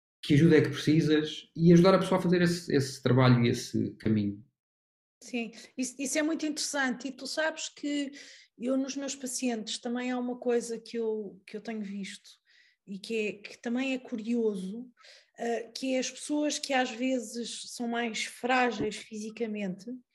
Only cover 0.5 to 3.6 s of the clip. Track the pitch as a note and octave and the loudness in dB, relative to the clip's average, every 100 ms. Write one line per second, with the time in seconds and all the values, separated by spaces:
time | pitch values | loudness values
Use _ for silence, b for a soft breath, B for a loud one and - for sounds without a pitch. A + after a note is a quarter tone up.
0.5 | D3+ B2+ - - D#3+ D3 D3+ D#3 - - | 8 4 0 2 4 4 2 0 -8 -10
1.5 | - E3+ E3+ F#3+ F#3 - F#3 F3+ F3 F3 | 4 8 10 10 6 4 2 4 4 4
2.5 | F3 - C#3+ B2+ - C3 B2+ B2+ A#2+ A#2 | 0 0 0 0 -2 2 6 6 6 4
3.5 | A#2 | 0